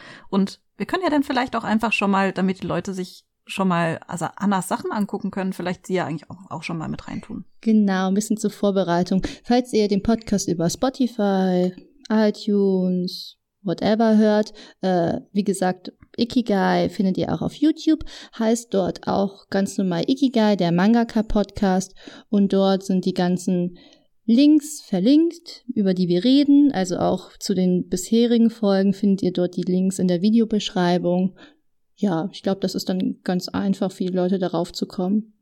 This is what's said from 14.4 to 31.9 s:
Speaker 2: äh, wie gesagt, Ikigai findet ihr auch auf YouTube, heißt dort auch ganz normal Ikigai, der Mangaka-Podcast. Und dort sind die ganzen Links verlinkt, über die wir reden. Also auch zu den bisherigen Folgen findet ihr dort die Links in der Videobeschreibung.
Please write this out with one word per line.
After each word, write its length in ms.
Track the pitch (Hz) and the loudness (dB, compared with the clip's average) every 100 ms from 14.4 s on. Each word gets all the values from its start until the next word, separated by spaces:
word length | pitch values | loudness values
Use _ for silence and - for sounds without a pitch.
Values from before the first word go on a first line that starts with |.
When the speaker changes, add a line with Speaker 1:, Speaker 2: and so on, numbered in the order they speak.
| 214 - - - | 0 -6 -20 -6
Speaker 2:
äh, 380 | 190 180 170 - - | -2 0 0 -2 -6
wie 120 | 202 | -4
gesagt, 480 | 196 185 185 185 - - - - | -2 0 -2 -4 -10 -20 -12 -4
Ikigai 720 | 233 254 220 196 185 180 175 | -2 -2 0 2 2 2 0
findet 260 | - 190 175 | 0 0 0
ihr 140 | - | -2
auch 80 | - | -4
auf 140 | - | -6
YouTube, 500 | - 302 311 - 311 - - - - | 0 0 0 0 0 -2 -14 -14 -4
heißt 360 | 220 233 - | 0 0 0
dort 320 | 196 175 - - | -2 -2 -4 -2
auch 420 | - 196 - - | 0 -2 -4 -4
ganz 300 | 196 196 - | -2 -2 -2
normal 240 | 185 170 214 | -2 0 0
Ikigai, 480 | 269 262 233 214 196 | 0 2 2 2 2
der 160 | 170 | 2
Mangaka-Podcast. 1200 | 175 202 233 233 220 214 214 196 - 190 185 - - - - - | 4 4 4 2 -2 0 0 -2 0 0 0 -2 -10 -20 -20 -2
Und 240 | 202 196 | 0 2
dort 320 | 196 190 196 | 2 2 0
sind 200 | 190 185 | 0 -2
die 100 | 185 | 0
ganzen 640 | 180 180 185 - 180 175 - - _ _ _ - | 0 0 0 0 -2 -2 -6 -20 _ _ _ 2
Links 560 | 240 294 302 294 - | 4 6 6 2 -14
verlinkt, 800 | - 190 208 302 339 330 - - - | -6 0 4 4 4 -2 -16 -18 -8
über 220 | 220 190 | -2 0
die 140 | 180 175 | 2 2
wir 160 | 175 | 2
reden. 480 | 240 277 285 285 285 | 4 4 6 6 6
Also 260 | - 185 175 | 2 -2 -2
auch 320 | 175 185 - - | 0 -2 -6 -10
zu 160 | - | -4
den 340 | 185 185 180 180 | 0 2 0 -2
bisherigen 640 | 185 - 226 240 233 226 | -6 0 2 2 4 2
Folgen 420 | 226 202 196 196 | 2 0 2 2
findet 300 | 196 202 190 | 2 0 0
ihr 100 | 180 | 0
dort 240 | 180 180 180 | -2 -2 -2
die 60 | |
Links 360 | 180 185 190 190 | -2 0 0 0
in 80 | 185 | 0
der 120 | 175 | 2
Videobeschreibung. 1160 | 208 233 220 214 - 185 175 175 180 180 185 - - _ _ _ _ | 2 2 2 -2 -2 -2 0 0 0 0 -2 -6 -20 _ _ _ _